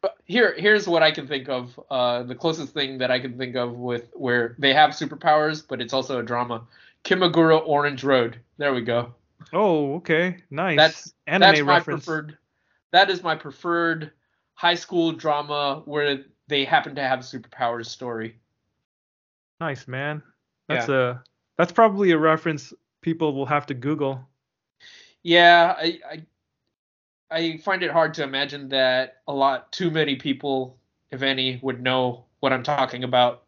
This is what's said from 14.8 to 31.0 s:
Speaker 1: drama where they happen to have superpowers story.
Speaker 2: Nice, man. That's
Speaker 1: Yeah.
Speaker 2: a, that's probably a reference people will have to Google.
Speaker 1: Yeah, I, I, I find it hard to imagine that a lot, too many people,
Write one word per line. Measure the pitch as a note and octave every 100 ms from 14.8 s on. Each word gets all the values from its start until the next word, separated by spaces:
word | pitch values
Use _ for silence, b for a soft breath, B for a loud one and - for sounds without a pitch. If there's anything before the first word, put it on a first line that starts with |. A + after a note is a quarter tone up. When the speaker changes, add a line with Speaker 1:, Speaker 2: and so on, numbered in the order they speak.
| - F3 E3
Speaker 1:
drama | D#3+ D#3 D3 D3 D3 C#3+ C#3 C#3
where | D3 D3 C#3 C3+ _ _
they | D3 C3+
happen | D#3 C#3+ C#3
to |
have | C3+ C3
superpowers | B2 C3+ - - A#2+ A#2+ A#2
story. | - B2+ A2+ A2+ _ _ _ _ _ _ _ _ _ _ _ _ _
Speaker 2:
Nice, | E3 C3 -
man. | B2+ C#3+ D3+ - _ _ _ _
That's | B2+ A#2
Speaker 1:
Yeah. | C3+ B2
Speaker 2:
a, | B2 _ _ _ -
that's | F3
probably | - A3+ G3 G3
a | E3
reference | D#3+ D#3+ E3 D3+ - - _ _
people | - E3 D#3 C3+
will | C3+
have | D3 C#3+
to |
Google. | C3 C3+ D3+ C#3 C3+ C3 _ _ _ _ _ B B B B
Speaker 1:
Yeah, | F3 E3+ F3 E3+ E3+ -
I, | E3 - -
I, | D#3+ D#3+ _ _ _ _ _ _ _ _ _ _
I | D#3+ E3 D#3+
find | G3+ F#3
it | F3
hard | D#3 D#3 D#3
to |
imagine | C#3 C3+ C#3 C#3+ C3+
that | C3+ C3 B2+ C3 _ -
a |
lot, | C#3+ C3+ C3 -
too | - F3+
many | D#3 D3 C3
people, | D3+ C3+ C#3+ C3 B2+ _ _ _